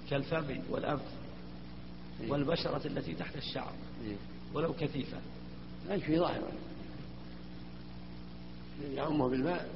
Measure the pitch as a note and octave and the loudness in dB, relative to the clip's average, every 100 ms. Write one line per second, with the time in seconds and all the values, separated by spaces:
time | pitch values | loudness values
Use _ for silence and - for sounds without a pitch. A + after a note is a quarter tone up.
0 | - C#3 C#3 D#3+ D3 A#2+ - - - D3 | 0 2 4 2 2 -2 0 0 2 2
1 | - - - - - - - - - - | 0 -6 -6 -8 -8 -8 -8 -8 -8 -8
2 | - - A2+ C#3+ C#3+ E3 D#3+ C#3+ - F3 | -8 -4 2 4 6 4 2 0 0 0
3 | - F3 F3 C#3+ - C3 - - - - | 0 -2 -2 -4 -2 -2 -2 -4 -6 -6
4 | A2 G2+ - - - C#3+ E3 C#3+ D3 C#3 | -4 -4 -6 -8 -2 2 2 2 2 2
5 | - - - - - - - - - G3 | -2 -4 -6 -8 -8 -8 -8 -6 0 2
6 | D3 D#3+ D#3+ A2 - - - - - - | 6 6 6 4 0 -2 -6 -6 -6 -6
7 | - - - - - - - - - - | -6 -8 -8 -8 -8 -8 -8 -8 -8 -8
8 | - - - - - - - - C#3+ C3 | -8 -8 -8 -8 -8 -8 -8 -6 -2 0
9 | D3+ D3+ B2+ C3 D3 F3 E3+ | 4 6 8 8 6 4 0